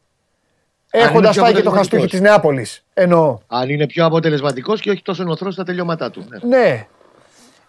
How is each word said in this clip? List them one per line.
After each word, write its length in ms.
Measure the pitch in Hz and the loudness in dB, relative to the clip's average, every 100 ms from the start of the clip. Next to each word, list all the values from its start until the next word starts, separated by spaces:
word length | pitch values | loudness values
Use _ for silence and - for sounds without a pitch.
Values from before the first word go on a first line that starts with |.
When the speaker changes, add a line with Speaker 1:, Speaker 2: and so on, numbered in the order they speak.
| _ _ _ _ _ _ _ _ _ | _ _ _ _ _ _ _ _ _
Speaker 1:
Αν 80 | 226 | 0
είναι 80 | 233 | 2
Speaker 2:
Έχοντας 220 | - 214 | 4 4
Speaker 1:
πιο 80 | 202 | 4
Speaker 2:
φάει 100 | 233 | 2
και 100 | 196 | 2
το 60 | 208 | 2
Speaker 1:
αποτελεσματικός. 80 | 190 190 214 | 0 0 0
Speaker 2:
χαστούκι 60 | 185 | -2
της 100 | 185 | 2
Νεάπολης, 640 | 202 208 156 135 107 - _ | 4 4 2 -2 -6 -14 _
εννοώ. 440 | - 180 170 151 113 _ | -2 2 4 2 -2 _
Speaker 1:
Αν 220 | 120 131 | -6 -4
είναι 180 | 147 147 | -2 -2
πιο 180 | 170 | 0
αποτελεσματικός 760 | 165 165 160 147 143 127 127 214 | 0 0 0 -2 -2 -4 -4 -4
και 100 | 208 | -4
όχι 120 | 190 | -6
τόσο 220 | - 170 | -6 -6
νοθρός 300 | 175 156 190 | -6 -6 -8
στα 80 | 190 | -8
τελειώματά 460 | 180 180 170 160 120 | -8 -6 -6 -6 -8
του. 140 | - 104 | -10 -18
Ναι. 280 | 113 240 254 | -10 -2 2
Speaker 2:
Ναι. 280 | 208 117 - _ _ _ _ _ _ _ | 2 0 -8 _ _ _ _ _ _ _